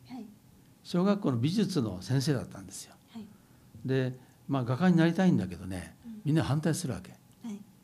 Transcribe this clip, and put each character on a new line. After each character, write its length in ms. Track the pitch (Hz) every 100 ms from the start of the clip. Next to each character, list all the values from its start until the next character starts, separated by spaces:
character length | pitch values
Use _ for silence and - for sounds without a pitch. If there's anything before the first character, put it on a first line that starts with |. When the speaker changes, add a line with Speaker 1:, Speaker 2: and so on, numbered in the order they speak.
| -
Speaker 1:
は 100 | 247
い。 60 | 208 - - - - -
Speaker 2:
小 200 | - 180
学 180 | 190 202
校 100 | 180
の 60 | 123
美 140 | 135
術 300 | 202 202 175
の 200 | 110 92
先 200 | - 131
生 100 | 131
だ 80 | 131
っ 60 | 90
た 120 | -
ん 60 | 95
で 80 |
す 120 | - -
よ。 100 | - _
Speaker 1:
は 60 | 226
い。 80 | 202 - - - - - -
Speaker 2:
で、 340 | 131 131 131 - _ -
ま 120 | 139
あ、 40 | 117
画 120 | 127
家 120 | 185
に 80 | 170
な 80 | 165
り 80 |
た 120 | 170 185
い 60 |
ん 60 | 135
だ 100 | 92
け 80 | 85
ど 100 | 92
ね、 300 | 92 87 - -
Speaker 1:
う 40 |
ん。 120 | - 143
Speaker 2:
み 80 |
ん 20 | 156
な 80 |
反 160 | 117 143
対 160 | 165 143
す 100 | 139
る 60 |
わ 60 | 92
け。 100 | - - _ -
Speaker 1:
は 80 | 233
い。 100 | 202 - -